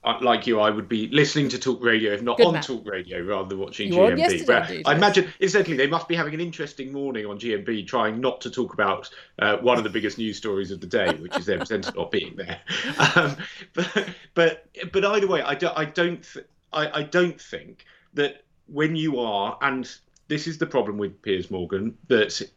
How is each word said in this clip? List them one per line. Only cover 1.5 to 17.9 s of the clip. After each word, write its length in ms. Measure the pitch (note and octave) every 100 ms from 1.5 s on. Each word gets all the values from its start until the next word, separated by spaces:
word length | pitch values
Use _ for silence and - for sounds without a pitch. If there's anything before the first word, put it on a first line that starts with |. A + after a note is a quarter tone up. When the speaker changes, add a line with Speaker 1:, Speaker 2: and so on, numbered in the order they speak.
| A#2+
Speaker 1:
Talk 240 | C3 A2+
Radio, 300 | A#2 A2+ A2
if 80 | G2+
not 160 | A#2+ A2
Speaker 2:
Good 80 | F3
Speaker 1:
on 80 |
Speaker 2:
man. 80 | D#3
Speaker 1:
Talk 260 | C#3+ A#2 G#2+
Radio, 360 | F#2+ F2+ F2+
rather 260 | F2 G2 F#2+
than 80 | F#2+
watching 340 | G2 - G#2
Speaker 2:
You 100 | F3
were 100 | G#3
on 60 | C4
Speaker 1:
G 40 |
M 60 | E4+
B. 60 | F3+
Speaker 2:
yesterday, 240 | - A#2+
Speaker 1:
But 80 | -
Speaker 2:
dude, 200 | F#2 D3+
Speaker 1:
I 40 |
Speaker 2:
yes. 60 | D3+
Speaker 1:
imagine, 340 | G3+ F#3+ F#3 -
incidentally, 380 | F#3+ G3+ E3 C3+
they 100 | C#3
must 200 | E3+ E3
be 60 |
having 220 | E3+ D3+ D#3
an 60 |
interesting 500 | F3 D#3+ C#3+ - C3+
morning 340 | C#3 C#3 A2+ G#2
on 140 | G2+
G 160 | A#2 G#2
M 80 |
B, 200 | G2 A2
trying 380 | F#2 B2 A2 A2
not 180 | C3 -
to 100 | B2+
talk 240 | - A2 -
about, 340 | G2+ F#2 - - - -
uh, 180 | G#2 G2+
one 220 | A#2+ A#2+
of 40 |
the 60 | G#2+
biggest 300 | G2 G#2 G#2
news 180 | A2 G2+
stories 320 | A2+ G2 F#2
of 100 | F#2+
the 60 | F2
day, 260 | A2 F#2 D#2
which 200 | E2+ -
is 120 | F2+
their 100 | F#2
presenter 340 | - G#2+ - -
not 160 | E2+
being 240 | G2+ E2 -
there. 260 | F2 E2+ -
<laughs> 500 | F3 B3+ - - -
Um, 200 | D3 C#3+ - - -
but, 360 | - F3+ G#3+ G3 F3 - -
but, 320 | E3 - _ - F3
but 120 | F#3+ G3+
either 200 | G#3 G3
way, 160 | E3+
I 140 | C3+ C#3+
do, 140 | F3 D#3
I 100 | D#3
don't 360 | F3 F3 E3+
th-, 240 | - C#3 - _ _
I, 280 | D3+ D3+ D3
I 40 |
don't 380 | D3 F3+ F3+ -
think 420 | - F2 - - -